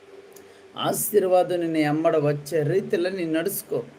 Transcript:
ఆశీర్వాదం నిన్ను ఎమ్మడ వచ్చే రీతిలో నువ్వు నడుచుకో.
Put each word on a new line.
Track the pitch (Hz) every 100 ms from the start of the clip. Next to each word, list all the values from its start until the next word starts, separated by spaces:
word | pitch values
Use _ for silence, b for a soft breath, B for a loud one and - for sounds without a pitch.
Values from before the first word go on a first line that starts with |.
| - - - - B B B -
ఆశీర్వాదం | 143 139 - 208 185 180 170 175
నిన్ను | 165 160
ఎమ్మడ | 147 151 165 160
వచ్చే | 147 147 - 165
రీతిలో | 147 185 208 190 175
నువ్వు | 190 165
నడుచుకో. | 160 190 - - 135 -